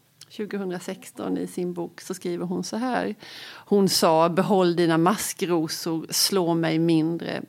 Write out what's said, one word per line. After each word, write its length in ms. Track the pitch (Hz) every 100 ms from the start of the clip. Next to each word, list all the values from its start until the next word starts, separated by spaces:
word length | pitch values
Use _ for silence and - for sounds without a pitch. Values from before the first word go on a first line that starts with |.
| _ _ -
tjugohundrasexton 1080 | - 208 202 190 180 185 190 - - 190 180
i 100 | 180
sin 260 | 185 180
bok 280 | 175 175 -
så 120 | -
skriver 320 | 185 180 175 175
hon 180 | 180
så 140 | 180 220
här. 380 | 254 190 196 214 - - -
Hon 400 | - - 202 190
sa, 400 | - 185 160 170
behåll 460 | 170 170 196 180 170
dina 220 | 170 165
maskrosor, 1080 | 170 214 - - 175 170 160 - 175 160 -
slå 440 | - - 190 170
mig 260 | 165 165 160
mindre, 600 | 165 160 160 170 170 -